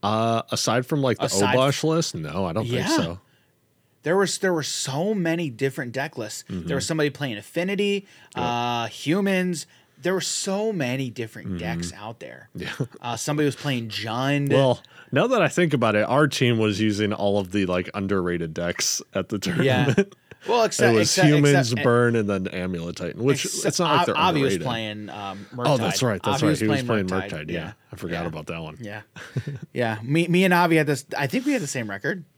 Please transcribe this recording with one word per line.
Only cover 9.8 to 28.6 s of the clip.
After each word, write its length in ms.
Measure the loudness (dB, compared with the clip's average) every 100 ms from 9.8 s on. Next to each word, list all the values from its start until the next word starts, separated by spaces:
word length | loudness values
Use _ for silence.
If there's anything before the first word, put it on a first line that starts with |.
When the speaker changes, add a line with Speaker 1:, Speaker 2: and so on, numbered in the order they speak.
| _ _
Speaker 2:
There 120 | -2
were 80 | -2
so 500 | -2 -4 -2 -2 -2
many 380 | -2 -2 -2 -4
different 400 | -6 -10 -8 -8
Speaker 1:
Mm-hmm. 80 | -6
Speaker 2:
decks 360 | -4 -4 -6
out 260 | -8 -12 -12
there. 300 | -16 -18 -16 -12
Speaker 1:
Yeah. 160 | -10 -6 -8
<laughs> 160 | -8
Speaker 2:
Uh, 140 | -8 -6
somebody 280 | -2 0 0
was 100 | 0
playing 320 | -4 -4 -4
Jund. 640 | -8 -6 -2 0 0 4
Speaker 1:
Well, 300 | 4 4 2 -4 -20 -2
now 160 | 2 4
that 140 | 4
I 80 | 2
think 240 | 4 2
about 220 | 4 4 4
it, 80 |
our 240 | 4 4 4
team 300 | 4 2 4
was 220 | 2 2
using 320 | 2 2 0
all 240 | 2 2 2
of 120 | 2
the, 140 | 0 2
like, 240 | 0 -2
underrated 600 | -4 0 0 0 -2 -4
decks 480 | -4 -4 -2 -2 -4 -4
at 160 | -6 -4
the 60 | -4 -2 2
Speaker 2:
Yeah. 240 | 2 4 4
Speaker 1:
tournament. 300 | 2 0 -4
<laughs> 60 | _ -14 0
Speaker 2:
Well, 160 | 2
except, 300 | 2 4 4 4
Speaker 1:
It 20 |
was 100 | 4
Speaker 2:
except, 180 | 4 6
Speaker 1:
Humans, 440 | 6 6 6 2
Speaker 2:
except, 100 | 0
Speaker 1:
Burn, 320 | 2 4 4 2
and 140 | 0
then 180 | 0 -2
Amulet 480 | -4 -4 -4 -6 -6
Titan, 260 | -8 -2 0
which 180 | 0 -2
Speaker 2:
ex-, 200 | -2 -2
Speaker 1:
it's 120 | 0
not 160 | 2
like 120 | 2 2
they're 120 | 2
Speaker 2:
Avi 200 | 2 2
Speaker 1:
underrated. 200 | 2 0
Speaker 2:
was 40 | -2
playing, 420 | -4 -6 -8 -12
um, 360 | -10 -10 -10 -12 -2
Speaker 1:
Oh, 180 | 2 2
that's 260 | 0 0
Speaker 2:
Murktide. 60 | 0
Speaker 1:
right. 160 | 0
That's 120 | -2 0
Speaker 2:
Avi 80 | 2
Speaker 1:
right. 40 |
Speaker 2:
was 80 | 2
Speaker 1:
He 60 | 2
was 140 | 0
Speaker 2:
playing 240 | 0 0 0
Speaker 1:
playing 140 | -2 -4
Speaker 2:
Murktide. 20 | -8 -6
Speaker 1:
Murktide. 40 |
Yeah. 20 | -8
Speaker 2:
Yeah. 120 | -8 -14 _
Speaker 1:
I 40 | -12
forgot 240 | -8 -6
Speaker 2:
Yeah. 60 | -6
Speaker 1:
about 160 | -8 -10
that 140 | -10